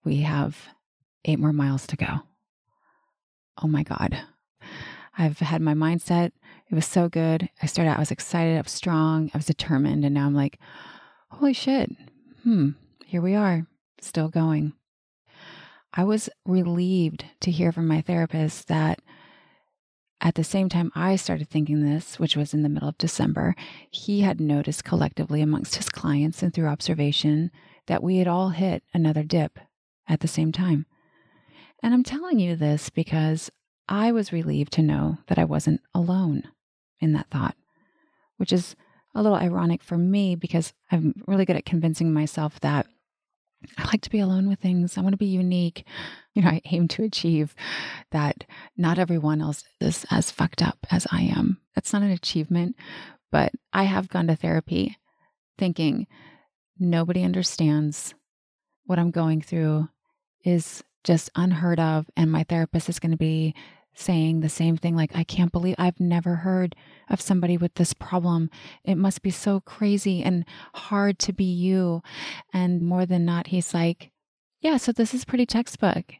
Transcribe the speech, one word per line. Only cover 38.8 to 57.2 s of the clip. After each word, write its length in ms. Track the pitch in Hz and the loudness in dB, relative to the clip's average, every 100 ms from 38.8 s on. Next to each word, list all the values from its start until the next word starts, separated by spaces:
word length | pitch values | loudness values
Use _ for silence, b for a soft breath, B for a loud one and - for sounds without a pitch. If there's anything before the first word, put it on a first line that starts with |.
| b b b | b b b
a 80 | 214 | 0
little 160 | 214 196 | 2 2
ironic 420 | 180 175 170 170 | 2 2 0 0
for 160 | - 170 | -2 0
me 380 | 180 202 196 | 2 2 0
because 380 | 175 175 170 160 _ _ | -2 -2 -2 -2 _ _
I'm 320 | 170 156 - - | 0 0 -2 -2
really 160 | 196 | 0
good 100 | 190 | 2
at 100 | 180 | 0
convincing 480 | - 170 165 160 165 | 0 0 0 0 0
myself 460 | 156 151 - 151 - | 2 0 -2 -4 -2
that 260 | 143 147 - _ _ _ _ _ _ _ - - | 0 0 -2 _ _ _ _ _ _ _ -18 -8
I 60 | |
like 160 | - 214 | -2 -2
to 100 | - | -2
be 80 | 214 | -2
alone 300 | 190 185 196 | 0 0 0
with 100 | 196 | 0
things. 400 | 185 180 175 - | 0 0 0 -2
I 40 | |
want 100 | 185 | -2
to 40 | 196 | 0
be 100 | 202 | 0
unique. 600 | 185 180 180 175 - B B B B B | 0 0 0 -2 -4 B B B B B
You 80 | - | 2
know, 60 | 175 | 4
I 140 | 160 | 2
aim 240 | - 170 170 | -2 0 0
to 160 | - | 0
achieve 500 | 220 - 170 160 151 - B B B B B | -4 -2 0 2 0 -6 B B B B B
that 340 | 156 147 - - B B - | -2 -2 -2 -10 B B -2
not 220 | 170 170 | 0 2
everyone 420 | 175 170 151 151 | 2 2 2 0
else 220 | 156 147 - _ | -2 -6 -12 _
is 240 | - 165 - | -2 -2 -2
as 220 | 175 - | -2 -2
fucked 300 | - 165 - | -2 -2 0
up 160 | 170 - - | -2 -2 -2
as 160 | 175 - | -2 0
I 100 | 175 | 0
am. 380 | - - - 185 _ - | 0 2 0 -2 _ -8
That's 160 | - | -2
not 100 | 208 | 0
an 80 | 202 | 0
achievement, 640 | 180 - 165 156 175 175 - B B B B _ | 0 -2 -4 0 0 0 -6 B B B B _
but 220 | - - - _ | 2 2 -2 _
I 120 | 190 | 0
have 240 | 196 190 190 | 0 0 -2
gone 180 | 180 165 | -2 0
to 80 | |
therapy 640 | 160 165 165 - 165 - 208 _ _ _ _ _ - | 0 0 -2 0 -2 -2 -6 _ _ _ _ _ -4
thinking 500 | 185 170 156 - - B B B B _ _ - | -2 0 0 0 -6 B B B B _ _ -2
nobody 460 | 175 165 165 180 | 2 2 2 0